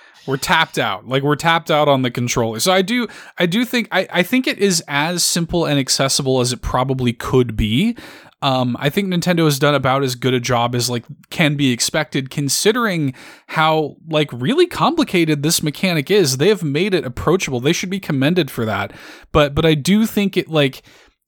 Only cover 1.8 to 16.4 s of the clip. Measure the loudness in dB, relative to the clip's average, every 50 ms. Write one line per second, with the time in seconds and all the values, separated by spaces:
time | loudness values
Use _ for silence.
1.8 | 4 4 4 2 2 -2 -2 -2 -4 -2 0 0 0 -2 -2 -2 0 2 2 2
2.8 | 2 0 0 -2 -2 -4 -8 -16 -20 -12 -4 -2 -2 0 0 0 -2 0 -2 -2
3.8 | -2 0 -2 -2 -2 -2 0 -2 0 0 0 0 0 0 -2 0 0 0 0 0
4.8 | -4 -4 -2 -2 -2 -2 -2 -2 -2 -2 -2 -2 -2 -2 -2 -2 0 0 0 0
5.8 | 0 0 0 0 0 0 -2 -2 -2 0 0 0 0 -2 -4 -6 -6 -4 -2 -2
6.8 | 0 -2 -2 -2 -2 -2 -2 -4 -4 0 2 2 2 2 0 -2 -2 0 2 2
7.8 | 2 0 -2 -4 -10 -20 -20 -20 -20 -20 _ -4 -2 0 0 0 0 -2 -2 -2
8.8 | -2 -2 0 -2 -2 -2 -2 -2 0 0 2 2 4 2 2 2 2 2 2 2
9.8 | 2 2 0 0 0 -2 -2 -2 0 0 0 0 0 0 0 2 2 0 0 0
10.8 | -2 -2 -2 -4 -6 -10 -20 -20 _ -8 -2 0 0 0 2 2 0 0 0 0
11.8 | -2 -2 -2 -4 -4 -2 -4 -6 -6 -4 -6 -4 -4 -2 -2 0 0 0 0 0
12.8 | 0 -2 -2 -2 -2 -4 -4 -6 -14 -20 -20 -20 _ -8 -2 0 2 2 2 2
13.8 | 0 -2 -6 -12 -8 -2 0 0 0 -2 -4 -4 -2 0 2 2 2 2 2 0
14.8 | 0 0 2 2 0 2 2 2 2 2 2 0 0 0 0 0 -2 -2 -4 -2
15.8 | -2 -2 0 0 0 2 2 4 4 2 2 2